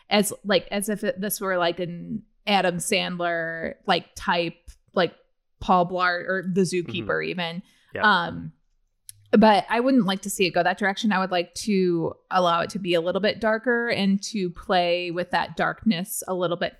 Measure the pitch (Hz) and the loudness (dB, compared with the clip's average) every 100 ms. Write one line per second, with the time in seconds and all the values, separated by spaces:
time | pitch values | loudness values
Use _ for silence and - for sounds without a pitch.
0 | - 208 202 - 196 190 - 202 196 208 | -2 0 2 -2 0 0 0 -6 -4 -4
1 | 208 - 202 - 190 180 175 170 175 170 | -4 -4 -6 -6 -2 0 0 -2 -6 -8
2 | 170 202 - _ - 196 185 175 - 190 | -10 -10 -12 _ -2 0 2 -2 0 -2
3 | 180 180 175 170 165 165 160 - - 185 | -2 -4 -2 -2 -4 -6 -8 -6 -2 -2
4 | - - - 175 165 - - - _ - | -2 -8 -2 0 -2 -6 -18 -20 _ 0
5 | 175 - _ _ _ - - 185 175 180 | 0 -2 _ _ _ -6 2 2 2 0
6 | 180 175 - 190 180 180 180 180 170 143 | 0 0 -2 -4 -2 0 2 0 -4 -4
7 | 107 160 156 170 170 170 - _ _ - | -2 -2 -2 -4 -6 -8 -12 _ _ 0
8 | 214 190 170 170 160 - _ _ _ _ | 4 4 0 -6 -12 -16 _ _ _ _
9 | - - _ 226 220 202 - 226 254 269 | -20 -20 _ 6 8 6 2 0 2 4
10 | 185 190 202 - 185 175 175 185 196 196 | 2 -2 -4 0 0 2 0 0 -2 0
11 | 226 185 190 180 175 - - 196 180 170 | 0 0 0 0 -2 -6 0 2 2 2
12 | 156 - - 185 180 170 - 196 185 170 | -2 -6 -4 2 2 2 0 -4 0 0
13 | 165 185 202 - 220 220 233 233 233 - | 2 0 0 0 0 0 0 0 0 0
14 | 196 196 - 214 180 170 - 185 175 175 | 2 2 0 -4 -4 -4 0 2 2 0
15 | 175 170 175 170 - 165 165 160 - 165 | -2 -4 -2 -2 -2 -2 -2 -2 0 0
16 | 190 - - 185 175 170 - - | -2 -8 -6 -2 -2 -2 -4 -8